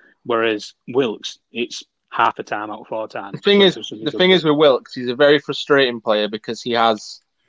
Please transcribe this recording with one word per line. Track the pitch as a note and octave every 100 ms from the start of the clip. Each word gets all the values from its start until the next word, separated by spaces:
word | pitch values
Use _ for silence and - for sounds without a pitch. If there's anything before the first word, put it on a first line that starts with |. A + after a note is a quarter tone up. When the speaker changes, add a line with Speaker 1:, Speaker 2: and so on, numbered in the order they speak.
| _ _ -
Speaker 1:
whereas | A2+ A2+ G#2+ - - -
Wilkes, | B2+ B2 G2+ - - _
it's | A#2 A#2+ - - _ _
half | - A2+ -
a |
time | A2 G#2 G#2+
out | G#2+
of | -
four | A2+ G#2+
times. | A#2 G2+ C3+
Speaker 2:
The |
thing | G3+ G3+
Speaker 1:
So | F#3+
Speaker 2:
is, | A#2
Speaker 1:
it's | -
something | A2 A2+
Speaker 2:
the |
Speaker 1:
good | -
Speaker 2:
thing | F#3
Speaker 1:
with | F#3
Speaker 2:
is |
with | D#3 D3
Wilkes, | D3+ A#2+ -
he's | - B2
a | B2
very | C#3+ D3
frustrating | - C3+ - C#3 C3 A#2
player | A#2 G#2+ G#2
because | G#2+ - A2+
he | B2
has | A#2 A#2 A2 - - _ _